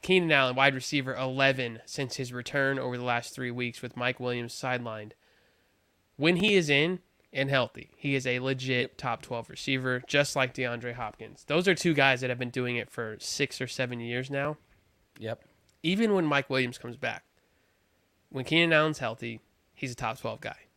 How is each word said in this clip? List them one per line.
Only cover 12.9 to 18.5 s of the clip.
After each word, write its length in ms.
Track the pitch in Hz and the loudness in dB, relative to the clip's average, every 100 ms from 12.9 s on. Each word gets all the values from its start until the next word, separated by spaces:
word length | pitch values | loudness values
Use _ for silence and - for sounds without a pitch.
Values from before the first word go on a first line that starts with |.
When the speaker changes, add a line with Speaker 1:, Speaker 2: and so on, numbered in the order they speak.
| - 113 110 | -8 -10 -8
Speaker 1:
six 420 | - - 143 - | -8 -4 -4 -4
or 60 | 127 | -6
seven 320 | - 123 120 | -4 -4 -4
years 320 | 117 120 131 | -4 -6 -4
now. 260 | 139 147 151 _ _ _ _ _ - | -4 -4 -6 _ _ _ _ _ -12
Speaker 2:
Yep. 240 | 110 117 _ _ _ _ | -8 -8 _ _ _ _
Speaker 1:
Even 300 | 160 190 226 196 | 0 2 2 2
when 100 | 160 | 2
Mike 240 | 143 139 | 2 2
Williams 280 | 131 123 120 | 0 0 -4
comes 180 | 120 120 | -12 -6
back, 260 | 120 95 _ _ _ _ _ _ _ _ _ _ _ | -6 -6 _ _ _ _ _ _ _ _ _ _ _
when 160 | 135 | -8
Keenan 280 | 123 | 2